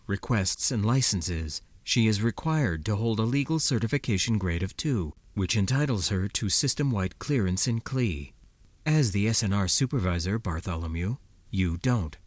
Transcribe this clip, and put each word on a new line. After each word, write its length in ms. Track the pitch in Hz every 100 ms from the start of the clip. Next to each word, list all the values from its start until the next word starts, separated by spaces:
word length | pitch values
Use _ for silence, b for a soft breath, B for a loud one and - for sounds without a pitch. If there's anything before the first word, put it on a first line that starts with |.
| -
requests, 640 | 98 - 113 92 - -
and 140 | 117
licenses, 760 | 107 131 127 92 87 82 78 - - -
she 260 | - 120 110
is 140 | 101
required 640 | 113 - 160 156 113 80 92
to 120 | 104
hold 220 | 113 107
a 140 | 113 139
legal 220 | 139 160
certification 800 | - 120 113 143 - 95 - 107
grade 260 | 92 82
of 120 | 92 -
two, 380 | 156 117 78 - - -
which 200 | 92 107
entitles 540 | 98 135 143 107 -
her 180 | 95 98
to 220 | - 101
system-wide 720 | - 135 - 143 107 92 -
clearance 480 | - 139 95 92 127
in 120 | 113
Klee. 540 | - 131 113 76 71 - - _ - - 156
As 260 | 156 120
the 180 | 98 107
S 140 | 113
N 100 | 101
R 160 | 101 92
supervisor, 680 | - 135 135 90 87 85 113
Bartholomew, 800 | 95 80 92 82 82 82 92 127 - - -
you 280 | 95 90 85
don't. 400 | 127 120 78 -